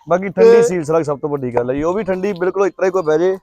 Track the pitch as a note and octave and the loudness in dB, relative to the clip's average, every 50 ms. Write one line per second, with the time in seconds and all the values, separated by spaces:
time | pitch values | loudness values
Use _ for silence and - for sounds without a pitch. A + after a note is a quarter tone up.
0 | _ D3+ E3+ F#3 G3 G3 - F#3 - A3+ A#3 - - D#3+ F#3 F3 D3 C#3 D#3+ E3 | _ -2 -2 -2 -2 -4 2 4 6 6 8 6 4 2 0 -4 -2 0 0 0
1 | D#3 D3+ C#3+ B2 - D3 D3 C#3+ C3 B2 A#2 A#2+ A#2+ B2+ C3 C#3+ D3+ E3+ F3+ A3 | 0 -2 -4 -4 -4 -4 -4 -4 -4 -4 -2 -2 -2 -2 -2 -2 -2 -2 -2 -2
2 | G3+ F#3+ F#3 F#3 G3 G#3 G3 E3+ F#3 F#3+ F3+ G3 G3+ F3+ - - F3+ F#3+ F3+ F#3+ | -2 -4 -4 -4 -4 -4 -4 -4 -4 -4 -2 0 -2 -2 0 -2 -2 0 0 0
3 | E3 D3+ D#3 D#3+ F3 F#3+ F#3+ F#3 | 0 0 0 2 0 0 -2 -4